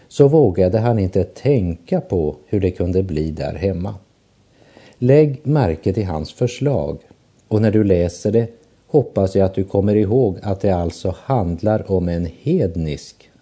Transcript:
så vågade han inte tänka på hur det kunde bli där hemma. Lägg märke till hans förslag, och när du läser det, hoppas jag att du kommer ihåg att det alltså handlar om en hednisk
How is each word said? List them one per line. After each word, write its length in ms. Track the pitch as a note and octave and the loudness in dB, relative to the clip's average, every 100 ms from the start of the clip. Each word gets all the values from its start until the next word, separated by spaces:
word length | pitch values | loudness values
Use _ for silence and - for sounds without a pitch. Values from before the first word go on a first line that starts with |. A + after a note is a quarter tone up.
| _ | _
så 200 | - C#3+ | 2 4
vågade 500 | D#3+ B2 F2 F2+ A2 | 6 4 2 2 2
han 200 | A#2 A#2 | 2 0
inte 260 | F#2 F#2+ | 0 0
tänka 760 | F2 - C3 C#3 F2+ E2 - F#3 | -2 -2 0 0 0 -4 -4 -4
på 360 | - F#2 D2+ - - | -2 -2 -2 -6 -4
hur 140 | G#2 | -2
det 100 | F#2 | -2
kunde 320 | - F2+ F#2 | -2 -2 -2
bli 280 | F#2+ D2+ D#2+ | -2 -4 -4
där 240 | D#2 D#2 | -4 -8
hemma. 400 | D#2+ F#2+ F2 G2 G2 _ _ _ _ _ _ _ - - _ | -4 -4 -4 -6 -10 _ _ _ _ _ _ _ -20 -20 _
Lägg 420 | B2 C#3+ D3+ C3 | 4 6 4 0
märke 500 | C3 D3+ G2+ D#2 - | -2 0 2 0 -2
till 140 | F#2+ F#2+ | -2 -4
hans 260 | D#2 - | -4 -8
förslag, 640 | - B2 - C#3 A#2 D2 - - _ _ _ _ | -4 -4 -2 -2 -2 -4 -8 -16 _ _ _ _
och 140 | G#2+ | 0
när 80 | A2 | 2
du 140 | G#2+ | 2
läser 480 | G#2 F2+ F2 - G#2+ | 2 2 0 -2 0
det, 160 | A2+ A#2 - _ _ _ | 0 -2 -8 _ _ _
hoppas 480 | D3+ - - F#2+ G2 | 0 0 -2 0 2
jag 100 | F#2+ | 0
att 80 | |
du 100 | F#2+ | 0
kommer 320 | F#2+ G2 G2+ G#2 | -2 0 2 2
ihåg 420 | G2 B2 A#2 E2 | 2 2 0 -2
att 180 | G#2 F#2+ | -6 -2
det 100 | G2+ | 0
alltså 440 | F2+ E2+ - F#2+ E2 | 0 -2 -4 -6 -6
handlar 720 | - C3 E2+ E2+ G#2 G#2+ - | -2 -2 -2 -2 -2 -2 -2
om 160 | F#2+ F2 | -2 0
en 200 | E2+ E2+ - | -2 -6 -6
hednisk 880 | C3+ F3+ G2 F2 D#2 C#2+ - - _ _ | -4 -2 -2 -4 -6 -6 -12 -20 _ _